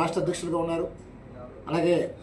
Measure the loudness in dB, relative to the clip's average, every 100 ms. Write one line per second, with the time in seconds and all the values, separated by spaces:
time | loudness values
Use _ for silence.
0 | 4 2 2 0 0 0 0 0 -2 -6
1 | -16 -18 -16 -16 -14 -12 -2 2 6 6
2 | 2 -4